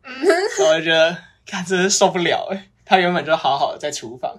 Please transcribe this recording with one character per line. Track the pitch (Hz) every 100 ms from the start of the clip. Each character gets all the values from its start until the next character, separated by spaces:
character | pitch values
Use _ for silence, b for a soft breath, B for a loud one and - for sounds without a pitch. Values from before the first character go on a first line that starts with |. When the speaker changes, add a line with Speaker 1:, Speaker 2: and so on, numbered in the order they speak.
Speaker 1:
嗯。 | 262
Speaker 2:
然 | 254 320 339 415 - 349
后 |
我 | 311
就 | 165
觉 |
得， | 160 160 170 B B -
干， | 196 175
真 | 185
是 | 190
受 | - 190
不 | 185
了 | 165 - -
欸。 | 196 - _ -
他 | 190
原 | 175
本 | 175 139
就 | 156
好 | 143 139
好 | 147
的 | -
在 | 147
厨 | - 117 127
房， | -